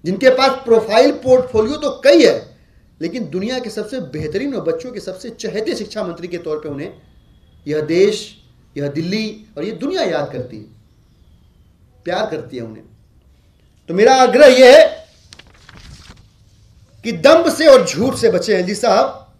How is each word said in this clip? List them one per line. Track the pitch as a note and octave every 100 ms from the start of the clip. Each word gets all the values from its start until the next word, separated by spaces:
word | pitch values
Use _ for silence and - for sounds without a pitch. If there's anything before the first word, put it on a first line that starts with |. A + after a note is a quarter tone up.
जिनके | D#3+ F#3+ C4
पास | B3+ C4+ B3+ A#3
profile | A3 G#3+ A3 C#4+
portfolio | C#4+ B3+ B3+ - A3 A3 D4+
तो | D4 -
कई | C4+ E4 A#3
है, | - - _ _ _ _ _
लेकिन | E3 B3 E3+
दुनिया | F3 G#3 B3+
के | A#3
सबसे | - - C4 D3+
बेहतरीन | D3+ D3+ F#3+ C#4 A#3
और |
बच्चों | D#3+ - B3+
के | G#3
सबसे | F#3+ F3+ A#3+
चहेते | A3+ A3 F#3 A3+ A#3
शिक्षा | G3+ G#3+
मंत्री | F#3 E3 F3
के | E3
तौर | E3 D3+
पे | D3+
उन्हें | C#3 E3+ - _ _ _ _ _ _ C#3+
यह | D3+
देश, | D3+ E3+ G3+ G#3 - - _ _ _ C3+
यह | C#3+
दिल्ली | C#3+ E3+ G#3+ A3 - - -
और | F#3
ये |
दुनिया | - C#4 F#4+
याद | F#3+ D3+ C#3+
करती | B2 - A2
है, | G#2+ _ _ _ _ _ _ _ _ _ _ _ _ _ E3+
प्यार | F#3+ G#3+
करती | D3+ A2+ B2+
है |
उन्हें। | A2+ A2 _ _ _ _ _ _ _ _ _ _ -
तो |
मेरा | F3 A#3 C4
आग्रह | B3 A#3 D4
यह | B3+ B3+ D4
है | D#5+ - - _ _ - _ _ - - - - - - _ _ _ _ _ _ _ _ A3+
कि |
दंभ | F3 C4+ E4 E4
से | - D#4
और | B3+ F3+
झूठ | D3 B3+ B3+
से | A3+
बचें, | F3 F3+
एलजी | F#3+ F3+ G3+
साहब | A#3 G3 - - -